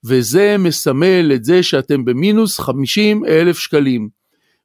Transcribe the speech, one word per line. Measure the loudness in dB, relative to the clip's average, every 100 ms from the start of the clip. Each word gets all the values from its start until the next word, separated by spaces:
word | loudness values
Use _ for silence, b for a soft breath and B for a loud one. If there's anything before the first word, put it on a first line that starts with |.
וזה | 0 -2 2 0 2 2
מסמל | 0 -2 -4 0 2 2 2
את | 0
זה | 2 2
שאתם | 2 -2 -2 -2
במינוס | 0 0 0 2 0 -4
חמישים | -6 -4 -2 0 0 0
אלף | 2 2 2 -2
שקלים. | -2 0 0 -2 -6 _ _ _ _ _